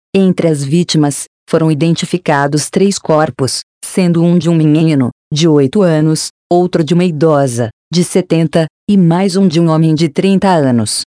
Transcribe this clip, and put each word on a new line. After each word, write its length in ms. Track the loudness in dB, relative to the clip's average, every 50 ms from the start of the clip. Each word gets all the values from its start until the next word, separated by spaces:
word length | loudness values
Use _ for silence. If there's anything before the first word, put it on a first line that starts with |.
| _ _ -2
Entre 340 | 0 2 2 0 0 0 0
as 160 | 0 -2 -2
vítimas, 600 | -2 0 0 0 0 0 0 0 0 -2 -6 -10 -16 _ _ _ -4
foram 220 | -2 0 0 0
identificados 1000 | 0 0 0 0 0 -2 -4 -6 -6 -6 -2 -2 -2 0 0 0 -2 -2 -4 -2
três 300 | -2 0 0 0 -2 -4
corpos, 640 | -4 -2 0 0 0 -2 -2 -4 -6 -4 -4 -8 -12 _ _ _ -16
sendo 400 | -8 -4 -2 0 0 2 2 2
um 140 | 2 2 2
de 120 | 0 0
um 60 | 0
menino, 540 | 2 2 2 2 2 2 0 0 0 -2 -2 -4 _ _ -8 -4
de 140 | 0 0 2
oito 340 | 4 4 2 2 0 0
anos, 460 | 0 2 2 2 0 0 0 -2 -4 -10 _ _ _ -2
outro 320 | 0 0 0 0 0 -2 -2
de 100 | 0 0
uma 100 | 0 0
idosa, 680 | 0 0 0 0 2 2 2 0 0 -2 -4 -4 -6 -6 _ _ -6
de 120 | -2 -2 -2
setenta, 600 | 0 0 -2 -2 0 0 0 0 0 0 -2 -2 -2 _ _ _ -2
e 100 | 0 2
mais 380 | 4 2 2 2 0 -2 0
um 120 | 0 0 0
de 120 | 2 2
um 100 | 0 2
homem 260 | 2 2 2 2 2
de 140 | 0 0 -2
trinta 400 | -2 -2 0 0 0 2 2 2
anos. 520 | 2 2 2 2 0 0 -2 -2 -4 -8 -8